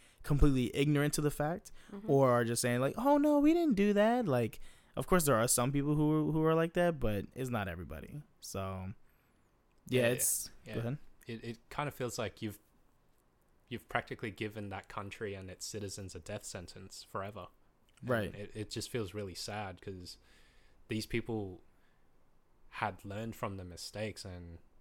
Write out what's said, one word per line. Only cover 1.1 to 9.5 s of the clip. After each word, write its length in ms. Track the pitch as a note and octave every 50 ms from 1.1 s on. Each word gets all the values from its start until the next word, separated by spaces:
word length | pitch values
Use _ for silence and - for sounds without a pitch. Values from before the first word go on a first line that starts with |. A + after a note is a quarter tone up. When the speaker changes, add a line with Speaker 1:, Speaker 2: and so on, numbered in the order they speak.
| -
Speaker 1:
to 60 | -
the 100 | D3 D3
fact 400 | - - D3 D3+ F3+ G3+ - - - - - - G3+
Speaker 2:
Mm-hmm. 160 | G3 G#3 F#3+
Speaker 1:
or 180 | C#3 C3+ C3+ B2+
are 140 | A#2+ A#2+ A#2
just 160 | A2+ A#2+ -
saying, 180 | - B2 B2 B2
like, 140 | C3 C#3 -
"Oh, 200 | - A#3+ C#4+ D4
no, 220 | D4 C#4+ D4+ D4 C#4+
we 140 | C#4+ D#4 E4
didn't 220 | F4 E4+ D4+ G#3+
do 160 | F#3+ G3+ G#3 G3+
that." 340 | G#3 G#3 A3+ A#3+ B3+ A#3+ E3
Like, 320 | C3 B2 A#2 G#2+ - - - - - - - _ -
of 100 | - -
course, 200 | - F#3 F3+ D#3
there 100 | D3 B2
are 120 | A2 A#2
some 240 | B2 - B2 A#2+ C#3 C#3
people 200 | C#3+ C#3 D3 D3+
who, 380 | D3+ D3 D3+ D#3 D#3 D3+ D3
who 100 | D3+ D#3 D#3
are 100 | D#3+ D#3+
like 160 | E3 E3 E3 -
that, 260 | F3+ F3 E3+ E3 C3+
but 240 | A2+ G#2+ G#2+ G2 - - -
it's 140 | - C3 B2+
not 180 | A#2+ G#2+ G2
everybody. 540 | F#2 E2 F2 E2+ C#2+ D#2 C#2+ - - - D3 D3 - _ _
So, 460 | - - - F#2+ F#2+ F#2+ F#2+ F#2 F#2 F#2+ A2+ - - - _ _ _ _ _ _ _ _